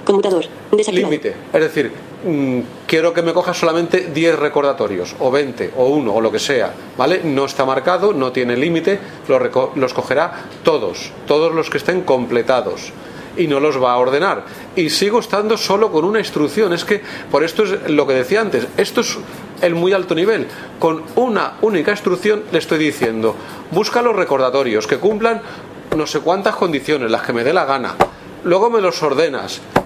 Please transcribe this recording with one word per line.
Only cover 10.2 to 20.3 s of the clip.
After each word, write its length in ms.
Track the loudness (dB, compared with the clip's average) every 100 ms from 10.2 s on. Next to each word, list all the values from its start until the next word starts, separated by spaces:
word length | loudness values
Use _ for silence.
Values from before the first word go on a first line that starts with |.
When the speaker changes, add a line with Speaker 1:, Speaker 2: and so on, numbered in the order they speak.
| 0 -4 -14 -2
Speaker 2:
todos, 480 | 2 2 0 -6 -10 -8 0
todos 260 | 2 2
los 160 | 0 -2
que 80 | -2
estén 240 | -2 0
completados. 880 | 2 0 2 0 2 2 0 -6 -10 -16 -16 -16 -8 -2
Y 100 | 0
no 140 | 2
los 200 | 2 2
va 120 | 2
a 40 | 4
ordenar. 460 | 2 2 0 -2 -6 -16 -8 -2
Y 140 | -2
sigo 300 | 0 2 2
estando 360 | 0 0 0 0
solo 340 | 0 2 2
con 140 | 2
una 160 | 2 0
instrucción. 540 | -2 0 0 2 0
Es 100 | 0
que 180 | 0 -2 -4 -14 0
por 140 | 2 2
esto 180 | 2
es 260 | 0 0 2
lo 160 | 2 4
que 80 |
decía 280 | 2 2 0
antes. 260 | 2 0 0 -2
Esto 240 | 0 0
es 180 | -2 -6 -10 -14 -16 -2
el 120 | 0
muy 200 | 2 2
alto 200 | 2 0 0
nivel. 320 | 2